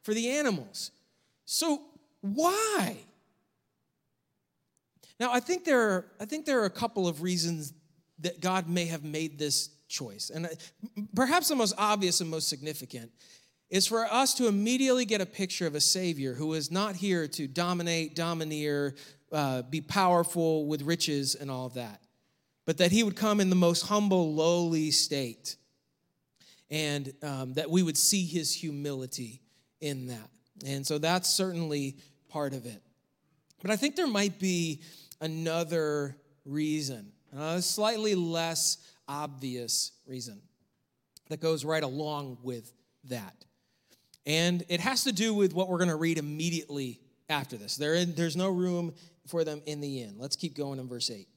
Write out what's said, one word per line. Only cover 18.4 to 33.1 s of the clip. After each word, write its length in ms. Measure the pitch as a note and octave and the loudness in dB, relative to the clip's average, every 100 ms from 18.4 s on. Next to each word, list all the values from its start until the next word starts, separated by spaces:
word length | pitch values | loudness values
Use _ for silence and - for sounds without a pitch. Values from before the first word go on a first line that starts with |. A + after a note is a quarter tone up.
| D#3 D3+ D3+ C#3+ C#3+ C#3 - - _ | -4 -2 -2 0 -2 -4 -18 -20 _
uh, 300 | D3+ C#3 C3 | -2 0 -2
be 180 | B2 C3+ | -2 -6
powerful 880 | C#3+ G3+ F#3 F3 E3+ F3 E3 D#3 D3 | -2 2 6 6 4 2 2 2 0
with 160 | D3+ | -2
riches 520 | C#3+ E3+ - C#3+ C3+ | 0 0 0 0 -2
and 160 | - C#3 | -4 -6
all 160 | B2+ B2+ | -6 -6
of 80 | |
that, 280 | B2 A#2 G2+ _ _ _ _ _ _ - | -8 -10 -14 _ _ _ _ _ _ -4
but 120 | D#3+ | 4
that 140 | F3 | 6
he 100 | G#3 | 6
would 140 | A3 F#3 | 4 2
come 240 | G#3+ G#3 | 2 4
in 80 | F#3+ | 6
the 80 | F#3 | 6
most 260 | F3 E3+ | 6 4
humble, 520 | - G#3 G#3 F#3+ D#3+ | 2 2 4 4 4
lowly 560 | D3+ D#3+ F3 E3+ E3 D#3 | 4 4 4 2 2 2
state, 680 | D3 - C#3+ B2 A2+ - - _ _ _ _ _ _ _ _ - - _ | 2 2 0 -4 -6 -12 -12 _ _ _ _ _ _ _ _ -20 -20 _
and, 420 | D#3 D3+ D3 C3+ - | -2 -2 -2 -4 -8
um, 320 | D3+ C3+ B2+ | -8 -6 -4
that 160 | C3 D#3 | -4 2
we 120 | F3 | 2
would 140 | F3 D3+ | 4 4
see 300 | - G3 F3 | 4 4 0
his 260 | E3 D#3 | -2 -2
humility 880 | - D#3+ C#3+ C#3+ C3+ B2+ - A#2 A#2+ _ _ _ _ | -4 -4 -4 -4 -6 -8 -8 -10 -14 _ _ _ _
in 260 | D3+ C3+ B2+ | -6 -6 -8
that. 220 | A#2 G#2 _ _ - C3+ | -10 -14 _ _ -14 -6
And 200 | C#3 C#3 | -4 -2
so 120 | D3+ | 0
that's 300 | D#3+ F3+ - | 2 2 2
certainly 680 | - F#3+ E3+ D#3+ D3 C3+ C3+ - _ _ | 0 0 -2 -2 -2 -4 -8 -20 _ _
part 240 | D3+ C#3+ | -4 -4
of 120 | C3+ A#2+ | -4 -10
it. 160 | G#2 _ _ _ | -16 _ _ _